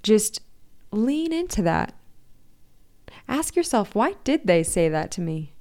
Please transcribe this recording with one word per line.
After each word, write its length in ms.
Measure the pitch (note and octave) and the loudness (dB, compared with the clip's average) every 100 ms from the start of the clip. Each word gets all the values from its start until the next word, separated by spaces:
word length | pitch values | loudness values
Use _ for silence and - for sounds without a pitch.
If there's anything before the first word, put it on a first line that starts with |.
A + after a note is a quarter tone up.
Just 360 | G#3 G#3+ G#3 - - - - - - | 6 4 4 -6 -14 -20 -20 -20 -6
lean 420 | G#3 A#3+ D4+ E4 | -2 0 0 -2
into 300 | D#4+ F4+ - | -4 -2 0
that. 320 | E3+ E3 - - - - - - - - - - - - - - - | 2 0 -2 -10 -20 -20 -20 -20 -20 -20 -20 -20 -20 -20 -20 -20 -4
Ask 280 | C4+ D#4+ F4 | -4 0 -2
yourself, 400 | E4 A#3 G3 G#3 | 2 0 0 0
"Why 180 | C#4 G4+ | 0 0
did 220 | - D4+ - | -2 0 4
they 160 | E3+ | 2
say 260 | E3 F#3 E3 | 2 2 2
that 220 | D#3 - | 2 -4
to 100 | - | -6
me? 320 | E3 D#3+ D#3 - | -6 -6 -8 -14